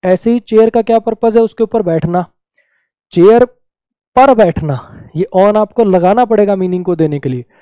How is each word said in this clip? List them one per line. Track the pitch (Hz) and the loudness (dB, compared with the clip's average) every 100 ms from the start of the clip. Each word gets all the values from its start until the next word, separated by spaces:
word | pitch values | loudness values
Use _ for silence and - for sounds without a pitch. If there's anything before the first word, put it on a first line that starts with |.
ऐसे | 185 185 233 | -2 -2 -2
ही | 240 | -4
चेयर | - 220 226 | 0 2 2
का | 233 | 0
क्या | 220 226 | 0 -2
पर्पस | 226 220 226 220 | -2 -4 -2 0
है? | |
उसके | 226 - | -2 -4
ऊपर | 220 233 | -4 -4
बैठना, | 175 165 156 175 170 _ _ _ _ _ _ _ _ | -2 -4 -2 -4 -6 _ _ _ _ _ _ _ _
चेयर | - 185 233 247 _ _ _ _ _ _ - | 2 4 4 2 _ _ _ _ _ _ 2
पर | 269 | 2
बैठना। | 233 190 - 156 127 - - - 151 | 4 2 0 -6 -8 -10 -20 -12 -8
ये | 185 190 | -4 0
on | 202 208 | 2 0
आपको | 208 - | -2 -2
लगाना | 214 185 180 214 | 0 2 2 0
पड़ेगा | 240 220 208 196 | 0 0 0 -2
मीनिंग | 185 180 | -4 -4
को | 180 165 | -6 -4
देने | 160 147 | -2 -4
के | 139 | -8
लिए। | 127 120 _ | -8 -12 _